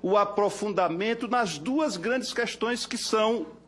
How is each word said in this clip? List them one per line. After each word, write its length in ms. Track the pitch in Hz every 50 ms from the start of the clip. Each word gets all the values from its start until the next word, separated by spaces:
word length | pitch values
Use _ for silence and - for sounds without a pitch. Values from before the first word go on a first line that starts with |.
o 160 | - 180 196
aprofundamento 1120 | 208 202 202 208 - 208 196 - - 202 208 196 185 185 170 165 175 202 220 233 233 254 208
nas 280 | 233 247 233 190 156
duas 380 | 143 151 247 262 311 311 294 196
grandes 380 | 175 165 226 254 262 247 - -
questões 520 | - 240 - - - 220 226 240 233 -
que 120 | - -
são 500 | 226 - - - 220 214 220 233 226 160 - - - -